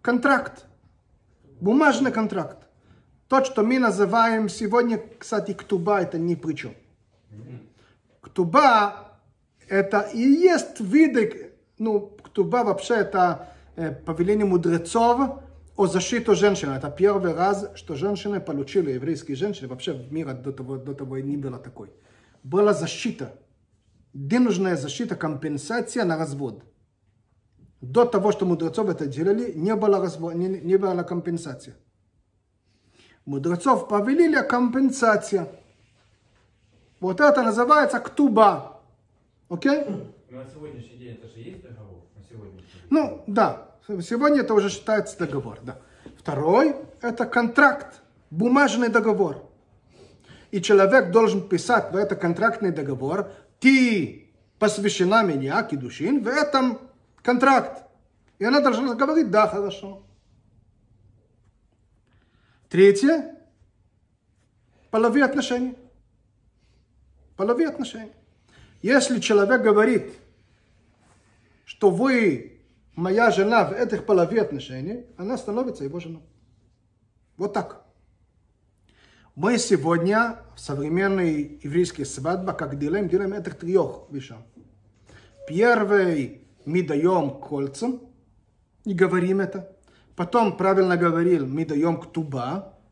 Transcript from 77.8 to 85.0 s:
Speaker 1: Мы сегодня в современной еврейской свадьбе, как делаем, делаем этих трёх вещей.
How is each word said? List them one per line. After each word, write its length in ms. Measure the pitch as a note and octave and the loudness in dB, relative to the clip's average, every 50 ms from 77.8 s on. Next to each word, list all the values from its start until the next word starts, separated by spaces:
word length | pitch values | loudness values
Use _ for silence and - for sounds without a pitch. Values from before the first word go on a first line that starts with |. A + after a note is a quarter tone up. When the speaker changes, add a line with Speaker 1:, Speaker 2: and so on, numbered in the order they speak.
| _ _ _ _ _ _ _ _ _ _ _ _ _ _ _ _ _ _ _ _ _ _ _ _ _ _ _ _ _ _ _ | _ _ _ _ _ _ _ _ _ _ _ _ _ _ _ _ _ _ _ _ _ _ _ _ _ _ _ _ _ _ _
Speaker 1:
Мы 220 | C#3 D#3+ G#3+ B3 | -2 0 0 0
сегодня 840 | A3 - - G3+ D3+ C3+ E3 E3+ E3 E3 F#3+ G#3 A3 A#3+ A#3 A#3 - - - - | 0 2 0 0 0 2 0 0 0 0 0 2 2 0 -2 -4 -10 -18 -20 -20
в 60 | - | -18
современной 1000 | - - C#3 C#3 C#3+ D3+ E3 F3+ G3 G3 G3 F#3+ F3 E3 D#3 D3 C#3+ C#3 - - - | -12 -10 -8 -6 -4 -4 -2 -2 0 0 0 0 0 0 -2 -2 -6 -8 -12 -14 -12
еврейской 400 | C#3+ D3 F3 F3+ E3+ - - C3+ | -4 -2 -2 -2 -2 -4 -10 -10
свадьбе, 500 | - - C3+ C3 E3 F#3 F#3+ F#3 F#3 - | -10 -10 -8 -4 -4 -4 -4 -4 -8 -8
как 240 | - D#3+ C#3 C#3 | -8 -8 -8 -8
делаем, 300 | C#3+ C#3+ D3 E3+ G#3 G3+ | -6 -4 -4 -2 -2 -2
делаем 260 | E3 F3 G3 G3+ F#3+ G3+ | 0 -2 -2 -2 -2 -6
этих 240 | G#3 F3 G3 - | -6 -10 -10 -12
трёх 500 | - E3+ E3+ F#3 F#3+ D3+ - - - - _ | -10 -6 0 0 0 0 0 -6 -14 -16 _
вещей. 260 | C#3+ C#3 - - A2+ A2 - _ _ - _ _ _ _ _ _ _ _ | -14 -14 -12 -14 -20 -20 -20 _ _ -20 _ _ _ _ _ _ _ _